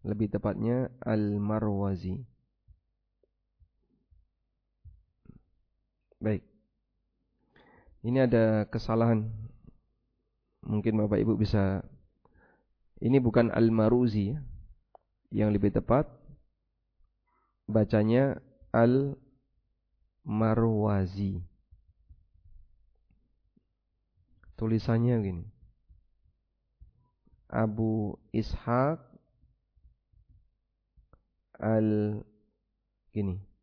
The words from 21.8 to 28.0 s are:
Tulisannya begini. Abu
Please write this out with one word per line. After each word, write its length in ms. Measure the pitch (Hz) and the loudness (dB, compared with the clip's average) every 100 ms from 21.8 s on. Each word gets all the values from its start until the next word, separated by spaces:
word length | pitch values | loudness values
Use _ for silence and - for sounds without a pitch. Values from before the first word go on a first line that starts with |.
| _ _ _ - _ _ - - - _ _ _ _ _ _ _ _ _ _ _ _ _ _ _ _ _ - | _ _ _ -20 _ _ -20 -20 -20 _ _ _ _ _ _ _ _ _ _ _ _ _ _ _ _ _ -20
Tulisannya 640 | - 113 110 - 113 117 120 | -6 -2 -2 0 0 2 0
begini. 240 | 98 87 104 _ - _ _ - _ _ _ _ _ _ _ _ - _ _ _ _ _ _ | -2 -6 -12 _ -20 _ _ -20 _ _ _ _ _ _ _ _ -20 _ _ _ _ _ _
Abu 640 | 117 113 107 110 110 | -2 -2 0 -2 -2